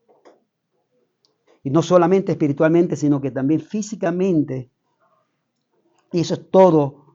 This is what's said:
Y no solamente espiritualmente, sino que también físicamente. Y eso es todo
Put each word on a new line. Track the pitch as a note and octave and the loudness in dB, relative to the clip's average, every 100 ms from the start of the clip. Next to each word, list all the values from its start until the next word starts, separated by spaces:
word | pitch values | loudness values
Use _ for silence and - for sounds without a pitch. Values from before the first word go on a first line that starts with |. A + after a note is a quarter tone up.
| _ _ _ _ _ _ _ _ _ _ _ _ _ _ _ _ | _ _ _ _ _ _ _ _ _ _ _ _ _ _ _ _
Y | C#3 | -4
no | D#3 | -2
solamente | E3 F3+ E3+ F#3+ F#3+ | 2 2 4 2 0
espiritualmente, | F3 D3+ C#3+ D#3+ E3+ F3 D3 | -2 -2 0 2 2 0 -2
sino | D3 C#3+ | -2 -2
que | C3 | -4
también | B2+ C3+ D#3 | -4 -2 -2
físicamente. | D#3 G#3+ G#3 F3+ F3+ F3 G3 E3 C3+ C3 A#2+ _ _ _ _ _ _ _ _ _ _ _ _ _ _ | -4 -10 -10 -6 -6 -2 -2 -2 -2 -8 -12 _ _ _ _ _ _ _ _ _ _ _ _ _ _
Y | F3 | -4
eso | D3 | -4
es | F3 - | -6 0
todo | F#3 F#3 D#3+ C#3 - _ | 4 6 4 0 -6 _